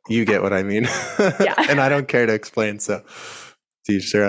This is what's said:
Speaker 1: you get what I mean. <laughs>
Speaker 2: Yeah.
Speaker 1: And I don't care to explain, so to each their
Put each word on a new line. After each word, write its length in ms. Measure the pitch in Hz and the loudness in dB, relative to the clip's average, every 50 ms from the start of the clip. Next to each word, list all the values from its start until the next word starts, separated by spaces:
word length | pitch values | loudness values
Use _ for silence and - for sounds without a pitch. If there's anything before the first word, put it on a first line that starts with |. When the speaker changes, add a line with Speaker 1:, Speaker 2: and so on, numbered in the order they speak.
| - | -6
Speaker 1:
you 160 | - 110 117 110 | -2 0 2 2
get 180 | 107 104 95 | 2 2 2
what 120 | 95 98 101 | 2 0 0
I 100 | 95 95 | 0 0
mean. 220 | 101 101 110 120 | 0 0 -2 -2
<laughs> 340 | 117 - - - - - - 202 180 - - | -2 -4 -6 -8 -4 0 0 0 2 2 2
Speaker 2:
Yeah. 140 | 202 - - 294 311 - | 0 2 2 2 2 2
Speaker 1:
And 100 | 143 143 | 2 2
I 80 | 135 135 | 2 2
don't 180 | 143 143 135 | 2 0 0
care 180 | - - 123 120 | 0 2 2 4
to 80 | 110 110 | 2 2
explain, 460 | 107 - - - 117 110 104 104 101 | 0 -4 -4 -4 -2 -2 -2 -4 -6
so 240 | - - 101 - - - - - - - - - - - - _ _ _ _ _ - | -6 -6 -6 -6 -8 -14 -20 -18 -18 -18 -18 -18 -20 -20 -20 _ _ _ _ _ -4
to 60 | - | -2
each 200 | 101 95 - - - | -2 -2 0 0 2
their 100 | 104 101 | 2 2